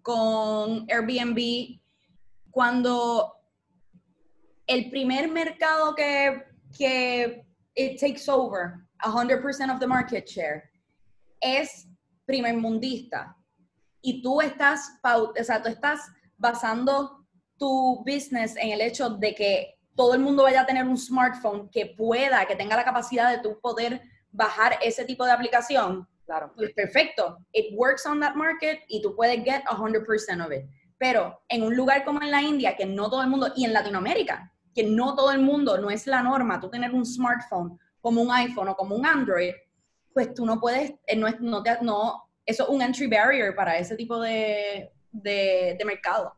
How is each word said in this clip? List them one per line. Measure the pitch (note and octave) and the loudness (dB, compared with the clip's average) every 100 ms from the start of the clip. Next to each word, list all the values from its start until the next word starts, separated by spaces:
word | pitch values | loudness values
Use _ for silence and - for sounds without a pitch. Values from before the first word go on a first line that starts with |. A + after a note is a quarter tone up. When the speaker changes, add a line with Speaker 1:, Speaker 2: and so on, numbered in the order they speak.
Speaker 1:
con | - A#3 A3 A3 G#3+ G#3+ G#3+ A3+ - | -2 0 2 2 0 -2 -2 -4 -2
Airbnb, | A#3 A3+ B3+ A#3+ A#3 A#3 A#3+ A#3+ - _ _ _ _ - - - | -2 0 -2 -2 -2 -2 -2 -6 -14 _ _ _ _ -20 -20 -8
cuando | B3+ A#3+ B3 B3 B3 A#3+ A#3 - - _ _ _ _ _ _ _ _ _ _ _ _ - | 0 2 2 2 0 0 0 -2 -6 _ _ _ _ _ _ _ _ _ _ _ _ -2
el | B3+ B3 | -2 -2
primer | C#4 B3+ C4 D#4+ | -4 -2 0 -2
mercado | E4 E4 D#4+ D#4+ D#4+ D#4 | -2 -4 -2 0 2 0
que, | D4+ D4 C#4 C#4 C4+ - - _ - | 0 0 2 2 0 -12 -20 _ -4
que | C4+ C4 B3+ B3 A#3+ A#3+ - _ _ | 0 0 0 0 -2 -4 -18 _ _
it | - C4 C4+ | -4 -4 0
takes | C#4+ - - | -2 -2 0
over | C4+ A#3+ G3 F3 F3 _ _ | 0 0 -4 -6 -10 _ _
a | - | -4
hundred | A3+ A#3+ B3 | -2 2 0
percent | C4+ C#4 C4+ | 0 -4 -4
of | B3+ | -2
the | C4 | 0
market | B3+ B3 G#3+ - | 0 0 -6 -6
share | - D#3+ D3+ - _ _ _ _ _ _ _ | -8 -6 -6 -12 _ _ _ _ _ _ _
es | B3+ C4 D4+ - - - _ _ | -2 0 -2 -10 -20 -20 _ _
primermundista. | - C4+ A#3 A#3 A3+ A3+ C4 B3 - D3 - - _ _ _ _ _ _ | -4 -2 0 -2 -2 -2 -4 -6 -8 -12 -12 -18 _ _ _ _ _ _
Y | C4 B3+ | -6 -4
tú | B3 C#4+ | 0 0
estás | D4+ - C#4+ D4+ - - | 0 2 2 2 -8 -4
pau-, | B3+ A#3 A3 - | 2 2 2 -4
o | |
sea, | A#3 A3 | -2 -2
tú | A3+ | -2
estás | A3+ C#4+ D4+ - _ _ _ | -4 -4 -4 -8 _ _ _
basando | A#3+ A#3 A3+ A3+ B3+ C#4 C#4 - _ _ _ _ | -2 0 -4 0 0 0 -2 -10 _ _ _ _
tu | C#4 C4 C4 B3+ B3+ | -2 2 2 0 -2
business | C#4+ C4+ B3+ A3 A3 | -4 -4 -4 -4 -4
en | A3 | -4
el | G#3 | -2
hecho | A3+ B3 B3+ | -4 -2 -4
de | G#3 G#3 | -2 -4
que | G#3 G#3 G3 - _ _ - | 0 0 0 -2 _ _ 2
todo | B3 | 4
el | B3+ | 4
mundo | C#4 C#4 | 4 6
vaya | C4+ C4 | 6 6
a | B3+ | 4
tener | C4 B3+ | 0 0
un | B3+ | -2
smartphone | - B3+ B3 A#3+ G#3+ G3+ G3+ | -2 2 2 0 -4 -4 -6
que | A#3 F#3 - | -6 -6 -4
pueda, | A3+ A#3 C4+ B3 F#3+ | 0 2 2 2 2
que | F#3+ | -2
tenga | G3+ A3 | 0 0
la | |
capacidad | A#3+ A#3+ A#3 B3+ A#3+ | 0 -2 -2 2 2
de | A#3 | 2
tú | G#3+ G#3+ | -4 -6
poder | A#3+ A3+ A#3 B3+ - _ _ | -6 -2 -4 -4 -12 _ _
bajar | G3+ A3 - A#3 - | -2 0 4 2 4
ese | A3+ A3+ | 0 -2
tipo | A#3+ B3+ | -6 -2
de | B3 | 2
aplicación. | A#3+ A#3+ A#3+ A#3+ C4+ G3+ F#3 F3+ _ - | 2 4 2 4 2 2 -4 -8 _ -8
Speaker 2:
Claro. | D#3+ D3+ - | -8 -8 -6
Speaker 1:
Pues | G#3 | -6
perfecto. | - G3 B3 D4+ - F#3+ - - | -2 0 2 2 0 -4 -4 -4
It | A3 G#3+ G3 | -2 -2 2
works | B3+ C4+ D4+ | 2 2 0
on | D4 | -2
that | D4 | 0
market | D4 D#4 D#4+ D#4 D#4 - | 0 -2 0 -2 -4 -6
y | G#3+ | -4
tú | G#3 | -4
puedes | G3 A#3 A#3+ | 2 2 2
get | B3 C4+ C4+ | 0 -2 -2
a | G#3+ | -4
hundred | A3 A3 | -2 -2
percent | A3 G#3+ G#3 F3 | 0 -2 -2 -6
of | E3 | -4
it. | C3+ C3+ - _ _ | -6 -10 -20 _ _
Pero | B3+ A#3+ F3+ - _ | 0 2 0 -6 _
en | A#3+ | -2
un | A3 B3 | 0 2
lugar | C4 C#4 | 4 2
como | C#4 D4 | 2 -4
en | D4 | 0
la | C#4+ | 0
India, | D4 D4 A3 - | 2 0 0 -2
que | F#3+ | -4
no | G3 G#3 | -2 -2
todo | C4 | 0
el | C4 | 0
mundo, | C4+ B3+ | 0 -2
y | - | 0
en | A#3+ | 2
Latinoamérica, | A3 G#3 G3 G3 F#4 F4 - - _ _ | 2 0 -2 -2 -2 -2 -6 -10 _ _
que | - | -2
no | A3 A3 B3+ | 2 2 2
todo | C4+ C4+ | 2 4
el | C4+ | 6
mundo, | C4+ C#4+ C#4 F#3+ | 4 4 2 2
no | G3+ | 0
es | G#3 - | -4 0
la | C4 | 2
norma, | B3 C4+ A#3+ F3 | 2 2 0 -2
tú | F#3 | -4
tener | A#3+ A#3+ | -6 -2
un | B3+ A#3+ | 0 -2
smartphone | B3 A#3+ A#3+ - F#3 F3 F3 _ _ | 0 0 0 -2 -4 -4 -10 _ _
como | A#3 A#3 | 0 2
un | A#3+ | 4
iPhone | B3 A#3+ - F#3+ | 2 2 -2 -4
o | |
como | F#3+ G3 G#3 | -4 -2 0
un | D4 | 2
Android, | D4+ A#3 F3+ F3+ F3+ _ _ _ _ _ | 2 2 2 0 -4 _ _ _ _ _
pues | - A#3+ | -2 -2
tú | - | -2
no | A3+ A3+ | -2 0
puedes, | A#3 B3+ D4 - - | 2 0 -2 -8 -2
eh, | |
no | A3 A3 | 0 0
es, | A3+ | -2
no | A#3 G#3 | -2 -2
te, | A3+ A#3+ | 0 0
no, | A#3+ G#3 A3 - - _ | 0 0 0 -4 -12 _
eso | - A3+ | -6 0
es | - | 2
un | C#4 | 2
entry | B3 B3+ C#4 | 0 0 2
barrier | G#3+ A3+ C#4 G#3 | 4 4 4 0
para | F#3 F#3 E3 | 0 0 0
ese | F3+ | -2
tipo | A3 A3+ A#3 | -8 -6 -4
de, | A3+ A3 G#3+ G#3 G#3 G3+ - _ _ | -2 -2 -2 -2 -4 -8 -12 _ _
de, | A3 G3+ G3+ G3 F#3 F3+ F3+ | -10 -4 0 2 2 0 -2
de | |
mercado. | - - - G#3+ - | -4 -4 -2 -2 -4